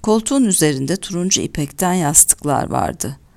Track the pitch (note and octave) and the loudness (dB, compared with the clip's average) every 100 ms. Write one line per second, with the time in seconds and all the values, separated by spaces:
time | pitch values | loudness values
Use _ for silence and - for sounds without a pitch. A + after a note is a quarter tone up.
0 | - A3 A3 C4+ A#3+ F3+ D#3 C3+ C#3 F3+ | 2 0 2 2 2 2 2 0 -2 -4
1 | - F3 F3+ - - - C#3+ - F#3 F3+ | -4 -4 -2 -2 -2 -4 -6 -2 0 2
2 | D3+ - - - D3 C3 C3 B2+ F2+ - | 2 2 2 0 0 0 0 -2 -2 -4
3 | - C#3 _ | -10 -10 _